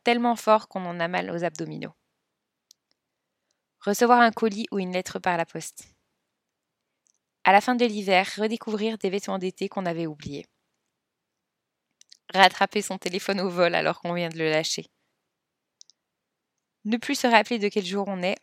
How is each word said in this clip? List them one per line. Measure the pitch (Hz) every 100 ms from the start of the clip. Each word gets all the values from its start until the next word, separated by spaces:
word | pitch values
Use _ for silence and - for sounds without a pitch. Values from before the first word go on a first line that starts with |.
tellement | - 240 240 226
fort | - 220 -
qu'on | 190
en | 180 175
a | 170
mal | 180 185
aux | 170
abdominaux. | 170 160 156 156 - - _ _ _ _ _ _ _ _ _ _ _ _ _ _ _ _ _ _
Recevoir | 202 202 240 240
un | 233
colis | 214 226 202 226
ou | 202
une | 185
lettre | 180 185 190
par | 185 170
la | 165
poste. | 165 - - - _ _ _ _ _ _ _ _ _ _ _ _ _ _ _
À | 190
la | 196
fin | - 247
de | 240
l'hiver, | 208 190 180 196 -
redécouvrir | 214 226 - 208 220 220
des | 190
vêtements | 196 - 190
d'été | 185 - 196
qu'on | - 180
avait | 165 165
oubliés. | 147 147 143 - _ _ _ _ _ _ _ _ _ _ _ _ _ _ _ _ - -
Rattraper | 190 185 - 196 208
son | - 190
téléphone | 185 180 - 196
au | 185
vol | 175 170
alors | 170 156 165
qu'on | 170
vient | 175 170
de | 160
le | 160
lâcher. | 156 160 - - _ _ _ _ _ _ _ _ _ - _ _ _ _ _ _ _ _ _
Ne | 208 233
plus | -
se | 285 247
rappeler | 233 214 240
de | 202
quel | 208 180
jour | 196 196
on | 190
est | 180 -